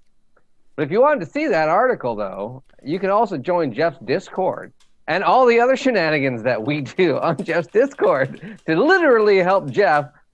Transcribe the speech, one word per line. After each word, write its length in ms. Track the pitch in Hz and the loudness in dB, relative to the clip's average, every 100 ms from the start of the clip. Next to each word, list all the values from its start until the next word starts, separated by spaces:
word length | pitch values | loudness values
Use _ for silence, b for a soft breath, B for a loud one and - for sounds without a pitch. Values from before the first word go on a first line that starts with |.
| _ _ _ _ _ _ _ - | _ _ _ _ _ _ _ -8
But 80 | |
if 80 | 151 | -4
you 100 | 190 | 2
wanted 240 | 277 294 160 | 2 2 -4
to 60 | |
see 160 | 277 311 | -6 -2
that 220 | 175 156 | 0 2
article, 460 | 175 254 202 127 107 | 2 0 -2 -4 -6
though, 480 | 101 95 104 131 - - | -6 -8 -10 -12 -20 -18
you 160 | - 180 | -8 -6
can 100 | 190 | -2
also 280 | 202 226 170 | 0 0 -4
join 360 | 127 175 156 | -4 -2 -2
Jeff's 260 | 110 165 - | -2 -4 -4
Discord 760 | 107 151 - - 185 92 - _ _ _ - | -6 -6 -4 -4 -4 -4 -12 _ _ _ -6
and 160 | 170 | -2
all 220 | 185 214 254 | 2 4 4
the 140 | 233 | 4
other 180 | 247 262 | 2 2
shenanigans 680 | 269 226 160 151 135 120 | 0 0 0 0 -2 -2
that 220 | 110 113 110 | -2 -2 -2
we 160 | 147 | -4
do 360 | 131 - 180 131 | -6 0 0 2
on 180 | 156 160 | -2 -4
Jeff's 300 | 190 165 170 | -4 -4 -2
Discord 920 | 202 277 277 - 147 135 139 180 208 - | 0 0 0 0 2 0 -4 -18 -16 -4
to 100 | 160 | 0
literally 640 | 277 381 320 233 208 196 | 4 4 4 4 4 4
help 320 | 180 196 151 | 4 0 0
Jeff 380 | 131 196 151 143 b b | 0 2 2 0 b b